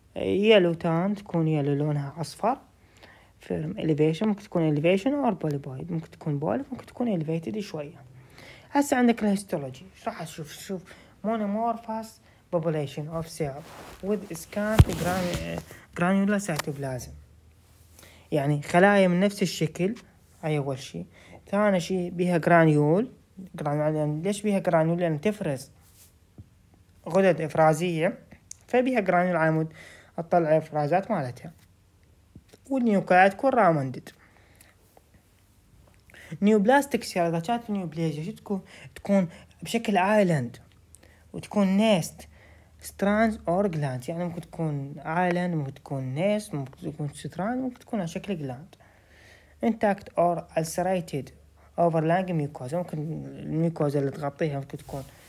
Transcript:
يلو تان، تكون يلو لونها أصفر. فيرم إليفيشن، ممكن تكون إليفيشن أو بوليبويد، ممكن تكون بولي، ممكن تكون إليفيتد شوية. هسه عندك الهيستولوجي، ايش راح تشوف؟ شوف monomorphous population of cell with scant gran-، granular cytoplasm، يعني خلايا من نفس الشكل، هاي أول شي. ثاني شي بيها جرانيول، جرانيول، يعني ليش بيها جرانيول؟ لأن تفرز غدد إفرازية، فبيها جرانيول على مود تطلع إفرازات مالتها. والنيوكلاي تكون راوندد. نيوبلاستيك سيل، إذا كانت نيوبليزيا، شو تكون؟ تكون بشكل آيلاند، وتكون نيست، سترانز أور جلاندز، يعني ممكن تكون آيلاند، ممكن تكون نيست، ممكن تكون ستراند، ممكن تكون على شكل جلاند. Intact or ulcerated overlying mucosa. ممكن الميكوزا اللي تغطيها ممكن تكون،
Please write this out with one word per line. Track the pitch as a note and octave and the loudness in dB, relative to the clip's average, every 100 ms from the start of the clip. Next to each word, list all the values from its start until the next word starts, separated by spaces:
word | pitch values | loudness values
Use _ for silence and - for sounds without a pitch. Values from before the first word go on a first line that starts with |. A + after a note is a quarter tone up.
| _ - | _ -6
يلو | - E3+ G#3 G#3+ F3 | -2 2 6 6 6
تان، | E3 E3+ E3 F#3+ | 0 0 0 0
تكون | G3+ - E3+ D#3+ | -4 -4 -2 0
يلو | D#3 C#3+ | 0 0
لونها | C#3+ D3+ D3 C#3+ E3 | 0 0 -2 -4 -8
أصفر. | D#3+ - G#3+ C#4 - _ _ _ - - _ _ | -10 -2 -2 -2 -8 _ _ _ -20 -20 _ _
فيرم | - - D#3 | -8 -6 -4
إليفيشن، | G3+ D#3+ D3 D#3 D#3+ G#3+ | -4 -2 2 2 2 0
ممكن | G3+ | -2
تكون | - F3+ D#3 | -2 0 2
إليفيشن | D3 E3 G3 C4+ | 2 2 2 0
أو | C#4+ C4 | 0 0
بوليبويد، | F#3 D#3+ C#3+ C#3 C3 E3+ | -2 -4 -4 -8 -12 -6
ممكن | E3+ D#3+ | -6 -6
تكون | - - C#3+ | -10 -6 -4
بولي، | D#3+ A#3 C#4 | -2 -4 -6
ممكن | A#3+ - | -12 -14
تكون | - A#3+ | -6 -4
إليفيتد | F#3 D3+ E3 E3 G#3+ | -2 -2 -4 -4 -8
شوية. | G3 D#3 D3 - - - - - - - - | -8 -10 -12 -16 -20 -20 -20 -20 -20 -20 -4
هسه | C#4+ C#4+ C4 | -2 2 4
عندك | B3 A#3 | 4 4
الهيستولوجي، | G#3+ G3 - E3+ C#3 C3 F#3+ - | 2 0 -2 -6 -6 -12 -20 -12
ايش | - | -10
راح | A3 | -8
تشوف؟ | E3 - D3+ | -12 -12 -14
شوف | - - F#3+ - - - - G3+ | -14 -10 -10 -10 -20 -20 -8 -4
monomorphous | A3+ G#3 G#3 A#3 A3+ - A3 A3 - _ _ _ F3 | -2 -2 -2 -2 -4 -6 -10 -10 -18 _ _ _ -2
population | E3 D#3 C#3 - D3+ E3 | 0 -2 -4 -6 -8 -8
of | E3 - | -10 -6
cell | D3 C3+ E3+ - - - | -6 -6 -14 -18 -18 -12
with | F#3+ G#3 G3+ E3 | -4 -4 -4 -14
scant | - G3+ G#3 A3 - F#3 | -8 -4 0 4 4 4
gran-، | E3 F#3 F3+ E3 E3 E3+ - - - - | -2 -2 -2 -4 -6 -8 -10 -20 -16 -2
granular | F3 G3 G3 G3+ G3 | 2 2 2 0 -2
cytoplasm، | D3+ - C3+ C#3 B2+ F2+ D2+ - _ _ _ _ _ - - - - - | -6 -6 -6 -6 -8 -10 -18 -20 _ _ _ _ _ -20 -20 -20 -20 -4
يعني | D#3 C#3 D3 | -2 2 0
خلايا | D3 F3 G3 G3+ F#3 | 2 6 6 6 4
من | F3 | 4
نفس | G3+ G3+ | 2 0
الشكل، | F3+ - D#3+ - F3+ A#3+ - _ _ - | -2 -2 -4 -2 -4 -4 -14 _ _ -10
هاي | D#3+ D3+ | -4 -2
أول | C3+ C3 | -2 -6
شي. | - E3 F3 - - - - | -8 -12 -14 -18 -20 -20 -4
ثاني | G3+ G#3 F#3+ | 0 2 2
شي | E3 F#3 F3 | 0 -2 -4
بيها | F3 F3+ F3 | -2 2 2
جرانيول، | E3+ E3+ E3 D3 D3 F3 B3+ - _ - - | 6 8 8 6 4 4 0 -8 _ -20 -16
جرانيول، | D#3+ D3+ D3 D3+ | -8 -4 0 0
يعني | D#3 D3+ D3+ | 0 -2 -2
ليش | F3+ G#3 | -2 -2
بيها | G#3+ G3 | 0 0
جرانيول؟ | F3+ E3 D#3+ F3 | 2 4 4 2
لأن | F3 D3 | 0 0
تفرز | G#3 G#3 F3 C3 - _ _ - - _ _ - - _ _ _ _ _ - | -2 -2 -4 -4 -8 _ _ -20 -20 _ _ -20 -20 _ _ _ _ _ 0
غدد | F3 F#3+ D#3 | 4 4 2
إفرازية، | D#3 D#3+ D#3 D3+ F3+ D#3+ E3+ B3+ - - _ - - | 0 4 4 4 0 0 -2 -2 -14 -20 _ -20 -2
فبيها | B3 B3+ B3 | 0 2 0
جرانيول | F#3 F3 F3+ E3+ | 2 2 4 2
على | D#3+ | 4
مود | D#3+ D#3+ - - - - - | 2 0 -6 -20 -20 -16 -12
تطلع | E3 F3+ D#3+ D#3 | 0 2 4 2
إفرازات | D3+ D3+ D3 F3 G3 | 2 -2 0 0 0
مالتها. | G3 B2+ - E3+ - _ _ _ _ _ _ _ - _ - - | -4 -4 -10 -16 -20 _ _ _ _ _ _ _ -20 _ -20 -4
والنيوكلاي | C4+ A#3+ G3+ E3+ F3+ F#3+ | 0 4 2 6 6 6
تكون | G3 C4+ | 6 2
راوندد. | B3+ F#3+ D#3 C3 B2 - - _ _ _ _ - _ _ _ _ _ _ _ _ _ _ _ _ _ _ - - D#3+ | 4 4 4 0 -6 -14 -20 _ _ _ _ -20 _ _ _ _ _ _ _ _ _ _ _ _ _ _ -20 -18 0
نيوبلاستيك | G3+ A3 G3+ C#4 C#4 - | 4 6 6 4 4 -4
سيل، | - F#3+ | -2 0
إذا | E3+ E3 | 0 0
كانت | E3 A#3 A#3 | -2 -4 -4
نيوبليزيا، | G3+ F3 D3+ E3 D3 | -6 -4 -2 -2 -2
شو | E3 | -8
تكون؟ | G#3+ - G3 - - - | -10 -6 -6 -6 -20 -20
تكون | - - G3 F3 - - _ | -16 0 2 2 -4 -20 _
بشكل | - A3+ A#3 F3+ | -6 -4 0 2
آيلاند، | F#3+ G#3+ F#3+ D#3 A#2+ - - _ _ - - _ _ | 4 4 4 2 -2 -8 -20 _ _ -20 -20 _ _
وتكون | F3 - G#3+ F#3+ | -14 -4 0 2
نيست، | G3 A3 F#3+ E3 - - - - - _ - | 4 4 4 0 -10 -20 -20 -20 -20 _ -20
سترانز | - - G3 G#3 A3+ A3 - | -20 -4 0 2 2 0 -2
أور | F3 G#3 | 0 0
جلاندز، | D#3+ C#3+ B2+ C3 | -2 -4 -4 -6
يعني | E3 | -6
ممكن | F3 E3+ | -6 -8
تكون | E3 - D#3+ C#3+ C#3 C#3+ | -12 -6 -4 -4 -6 -10
آيلاند، | D3+ E3 F3+ F3 F3+ | -4 0 0 0 -2
ممكن | E3 C3+ | -2 -4
تكون | C3+ - C#3 | -10 -10 -6
نيست، | C3 C3+ F#3+ G#3 G#3 | -6 -2 0 0 -4
ممكن | D3+ B2+ - E3+ | -8 -8 -10 -12
تكون | D3 D3 | -8 -8
ستراند، | - D#3 - F#3+ B3+ | -8 -12 -6 -4 -4
ممكن | C4 B3 | -6 -8
تكون | - A3+ | -8 -6
على | E3+ | -6
شكل | F#3 - F#3 | -8 -8 -8
جلاند. | C#3 B2 E3 - _ _ _ - - - _ _ A#3 | -6 -10 -16 -20 _ _ _ -20 -20 -20 _ _ -2
Intact | A3+ G#3+ G3 - - | 2 0 0 -4 0
or | F3 E3+ - - | 2 0 -4 -4
ulcerated | D#3+ - F3+ F#3+ F3 C#3+ B2+ - - _ - - | -4 -2 0 -2 -2 -8 -8 -16 -20 _ -16 0
overlying | E3+ E3 D#3 F3 F#3 | 2 4 2 2 0
mucosa. | E3+ C#3+ - B2+ | -2 -4 -6 -6
ممكن | E3 F3 D#3+ D3+ D3+ C3+ C#3 | -6 -6 -6 -6 -8 -10 -12
الميكوزا | D3 D#3 E3 E3 D3 C#3+ | -6 0 0 0 0 2
اللي | C#3 | -2
تغطيها | - D3 - D#3+ C#3+ | -4 -8 -4 -4 -4
ممكن | C3+ C#3+ | -8 -14
تكون، | - C#3+ - - | -12 -12 -12 -18